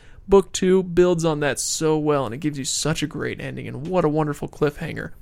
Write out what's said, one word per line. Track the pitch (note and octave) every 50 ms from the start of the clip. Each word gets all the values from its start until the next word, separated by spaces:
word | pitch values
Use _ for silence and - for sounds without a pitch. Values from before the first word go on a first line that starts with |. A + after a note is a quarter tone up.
| - - - - - -
Book | G3 G3 F#3+ -
two | - - G3 F#3 F#3 F#3+ F#3
builds | F#3 E3+ F3 F3+ F3+ F3+ E3 D#3+
on | E3 D3+ D3
that | D3 C#3+ A#2+ -
so | - - - - D#3+ D#3 D#3 D#3
well, | D3+ D3+ D3 C#3 C3
and | G#2 A2+
it | C3+
gives | - D3+ D3
you | C#3 C3
such | - - - - D3 D#3+ -
a | D#3 C#3+
great | - D3 B2+ B2 G#2+ -
ending, | - C3+ B2+ C3 A#2
and | A2 B2 B2 C#3 E3+
what | F#3 F#3 E3
a | D3+
wonderful | D3 D#3 D#3 D3+ C#3+ - - -
cliffhanger. | - - D#3 C#3+ - - E3 D3+ - - - - - -